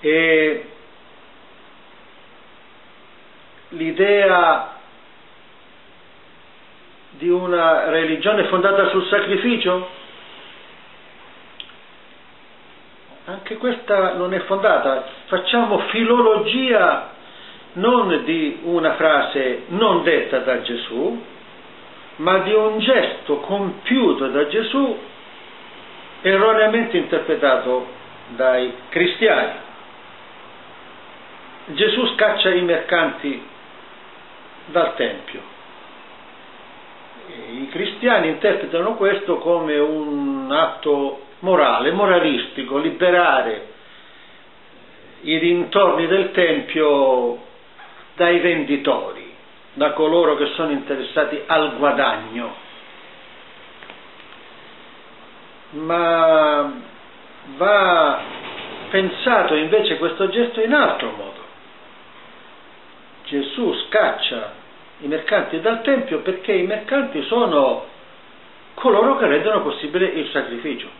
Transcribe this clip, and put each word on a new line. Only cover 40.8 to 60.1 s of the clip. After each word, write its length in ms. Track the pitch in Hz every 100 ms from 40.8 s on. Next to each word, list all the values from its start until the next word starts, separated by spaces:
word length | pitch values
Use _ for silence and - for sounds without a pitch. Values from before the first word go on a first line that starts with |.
| 151 143 139 - - -
morale, 500 | 185 180 139 110 131
moralistico, 880 | 180 202 175 156 127 - - 127 139
liberare 880 | 156 - 180 175 170 131 117 107 - - - - - - - - - - - - - - - -
i 160 | - 160
dintorni 680 | 170 175 170 202 185 160 165
del 240 | 190 185
Tempio 1120 | - 170 151 - 160 151 143 135 127 120 120 - - - - - - -
dai 240 | - 175 175
venditori, 960 | 170 160 139 143 - 120 - - - - - - -
da 180 | - 147
coloro 440 | 147 156 170 160 143
che 100 | 143
sono 160 | - 160
interessati 720 | 143 - 135 123 - 143 147
al 320 | - 160 151 -
guadagno. 800 | 143 135 131 - 110 117 113 - - - - - - - - - - - - - - - - - - - - - - - - - - - - - - - -
Ma 1040 | 151 156 170 170 165 160 160 151 147 143 135 - - - - - - - 135
va 640 | 185 208 185 175 151 131 - - - - - - -
pensato 680 | 190 185 - - 226 165
invece 440 | 151 156 208 - 156
questo 320 | 165